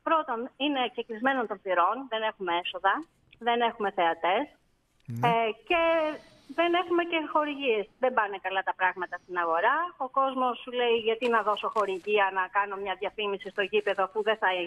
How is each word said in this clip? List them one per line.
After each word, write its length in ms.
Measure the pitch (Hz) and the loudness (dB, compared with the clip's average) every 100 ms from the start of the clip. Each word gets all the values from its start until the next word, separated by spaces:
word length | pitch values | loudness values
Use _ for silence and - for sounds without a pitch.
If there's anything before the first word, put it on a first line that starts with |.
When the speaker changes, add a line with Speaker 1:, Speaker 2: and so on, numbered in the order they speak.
| 302 | 0
Speaker 1:
πρώτον, 300 | 320 302 226 254 - | 0 0 -6 -6 -4
είναι 180 | 285 269 240 | -2 0 -2
και 80 | - 233 | -4 -8
κλεισμένο 340 | 220 262 269 220 | -2 0 0 -2
των 80 | 196 | -4
θυρών, 340 | 196 175 175 240 269 | -2 2 2 0 -4
δεν 100 | 220 220 | -4 -4
έχουμε 220 | 214 180 170 | -4 -4 -2
έσοδα, 320 | 175 180 190 262 320 _ _ - 233 | -4 -2 0 0 -4 _ _ -6 0
δεν 100 | 233 233 | 2 0
έχουμε 220 | 226 202 190 | 0 -4 2
θεατές, 460 | 170 165 165 208 294 _ _ _ _ _ - | 0 2 0 0 -2 _ _ _ _ _ -12
Speaker 2:
Ναι. 220 | 117 240 | -2 2
Speaker 1:
ε, 220 | 226 226 214 - | 2 0 -4 -2
και 140 | 339 330 330 311 294 - - - 285 | 2 4 2 0 -4 -14 -20 -10 0
δεν 120 | 339 339 | 2 2
έχουμε 200 | 349 339 339 | 2 0 2
και 80 | 330 302 | -2 0
χορηγίες. 520 | 311 302 277 277 220 196 - | -2 -2 -2 0 0 -2 -2
Δεν 100 | 254 226 | 0 2
πάνε 180 | 202 196 185 | 0 -4 -4
καλά 160 | 190 185 | -2 -2
τα 60 | - | 0
πράγματα 360 | 185 185 175 180 | -2 -2 -8 -10
στην 140 | - 180 | -8 -4
αγορά. 320 | 170 165 214 294 349 - | 0 2 2 2 -2 -6
Ο 40 | 262 | -4
κόσμος 460 | 269 269 262 254 240 | 0 0 2 -2 -2
σου 100 | 262 247 | -6 -2
λέει, 160 | 240 226 220 | 2 2 0
"Γιατί 180 | 226 247 | 0 2
να 120 | 226 208 | 2 2
δώσω 200 | 202 226 226 | -2 -2 0
χορηγία, 500 | 196 190 208 208 190 190 | 0 -2 0 2 2 2
να 60 | 185 202 | 0 0
κάνω 200 | 202 196 | -2 -4
μια 100 | 196 185 | -6 -4
διαφήμιση 460 | 196 - 208 196 190 | -6 -4 -4 -4 -6
στο 120 | 208 196 | -4 0
γήπεδο, 320 | 208 202 190 | 2 2 0
αφού 180 | 185 220 208 | 0 0 0
δεν 80 | 214 | 2
θα 60 | 190 180 | 2 0